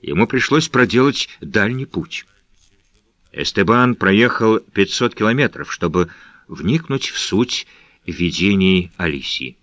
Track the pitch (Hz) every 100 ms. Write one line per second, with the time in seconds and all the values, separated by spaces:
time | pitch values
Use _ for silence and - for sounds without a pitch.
0 | - 76 - 131 - 151 160 120 120 113
1 | 139 - - - - 104 101 131 135 -
2 | 78 - - _ _ _ _ _ _ _
3 | _ _ _ - 71 - 92 117 123 120
4 | 98 98 120 - 113 110 - - 98 -
5 | 120 - 107 127 131 - - - 87 87
6 | 85 - - _ _ 85 90 160 160 135
7 | - - - 95 123 - - - _ _
8 | - 80 87 80 95 98 95 95 87 -
9 | 87 71 - - 65 62